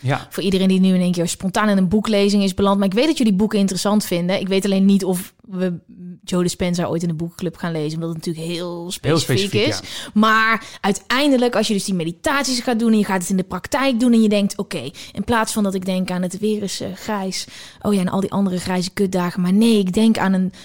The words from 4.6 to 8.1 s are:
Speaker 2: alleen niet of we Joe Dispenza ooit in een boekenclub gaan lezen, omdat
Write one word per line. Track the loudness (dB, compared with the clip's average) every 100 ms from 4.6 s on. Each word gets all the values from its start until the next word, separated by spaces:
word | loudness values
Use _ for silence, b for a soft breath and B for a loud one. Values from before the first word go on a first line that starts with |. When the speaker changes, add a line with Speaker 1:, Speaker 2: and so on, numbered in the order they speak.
Speaker 2:
alleen | 2 4
niet | 6 4
of | 2 -4 -6 _
we | -12 -4 -4 -4 -12 -20 -18 -16
Joe | -6 -2
Dispenza | -2 -2 -2 -2 -2
ooit | -2
in | -4
een | -4
boekenclub | -8 -6 -8 -6
gaan | -8
lezen, | -6 -6 -6
omdat | -8